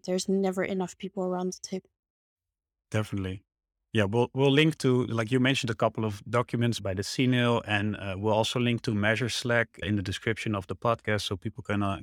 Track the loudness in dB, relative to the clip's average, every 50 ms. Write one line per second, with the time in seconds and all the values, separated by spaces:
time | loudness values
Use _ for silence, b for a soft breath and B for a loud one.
0 | -4 -2 -2 0 0 2 2 2 2 0 0 0 -2 -2 -2 -2 -4 -4 -6 -10
1 | -12 -10 -6 -4 -4 -2 -2 -2 -4 -4 -6 -8 -10 -8 -8 -8 -10 _ _ _
2 | _ _ _ _ _ _ _ _ _ _ _ _ _ _ _ _ _ -4 -2 -2
3 | -2 -2 -4 -4 -4 -4 -6 -10 _ _ _ _ _ _ _ _ _ _ 0 2
4 | 2 2 2 0 0 0 2 2 4 4 6 6 4 4 2 2 2 2 2 2
5 | 0 0 -2 -2 -2 0 2 2 2 2 2 0 -2 -4 -2 0 0 0 0 0
6 | -4 -4 -4 -6 -8 -2 -2 -2 -2 0 0 0 0 0 0 -2 -4 -4 -4 -4
7 | -4 -4 0 0 2 2 4 4 4 2 2 0 0 0 0 0 0 -2 -4 -4
8 | -6 -8 -6 -2 0 2 4 2 2 2 0 0 0 0 0 0 -2 -2 0 2
9 | 2 2 2 2 0 -2 -4 -4 -2 0 2 2 0 0 _ -8 -2 -2 0 0
10 | -2 -4 -6 -4 -2 -2 -2 -2 -2 -4 -4 -4 -4 -6 -8 -2 0 0 0 0
11 | 0 -2 0 0 0 -4 -6 -6 -8 -10 -10 -10 -6 -2 -2 0 0 -2 -2 -4